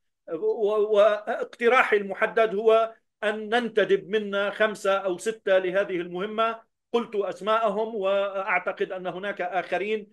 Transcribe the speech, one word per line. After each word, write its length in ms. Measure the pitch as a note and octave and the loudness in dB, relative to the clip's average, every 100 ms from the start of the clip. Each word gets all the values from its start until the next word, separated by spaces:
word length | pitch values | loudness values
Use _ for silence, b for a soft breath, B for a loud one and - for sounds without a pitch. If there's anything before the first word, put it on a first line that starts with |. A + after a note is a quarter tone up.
| _ _ - | _ _ -10
و-، 640 | E3 G#3+ A3+ G3+ G#3+ G#3 G#3 | -4 -2 0 2 2 4 6
واقتراحي 1000 | G#3 G#3 G#3+ C4 A#3+ - A#3 B3+ - G#3 | 6 4 -4 -6 -6 0 4 4 4 2
المحدد 580 | G3 F#3 A3 G3+ A3 | 0 -2 0 2 0
هو 400 | G3 A3+ A3 A3+ - _ - | 2 4 4 4 -6 _ -6
أن 240 | G#3 G#3+ G#3+ | -4 -4 -2
ننتدب 600 | A#3+ A3+ G#3+ F3+ G3 D#3 | 0 0 0 2 2 0
منا 420 | G#3+ G#3 G3 G3+ | -4 -2 -2 -2
خمسة 420 | - G#3+ G3+ G3 | 0 0 0 0
أو 260 | G3 F#3+ F3+ | 0 0 -4
ستة 400 | A3 A3 - F#3 | -4 -4 2 2
لهذه 420 | F#3 F#3+ G3+ F3+ | 2 0 -2 -4
المهمة، 600 | F3 F3 G#3+ G#3+ A3+ A3+ - _ _ | -6 -6 -6 -2 -2 -2 -12 _ _
قلت 240 | A#3+ A3+ G#3+ | -4 -2 -4
أسماءهم 800 | F#3+ F3 G3 A3 A3+ G3+ A3+ | -4 -4 0 2 2 0 -4
وأعتقد 960 | A3+ F#3+ G3+ G3+ F#3+ G3 F3+ G3+ F#3 F#3 | -2 0 0 0 -4 0 0 -2 -4 -4
أن 140 | F#3+ F3+ | -6 -8
هناك 340 | F3 G3+ G3 | -6 -6 -6
آخرين 640 | F3+ F#3 E3+ F3+ G#3 A3 G#3 | -4 -4 -2 -2 -2 -4 -6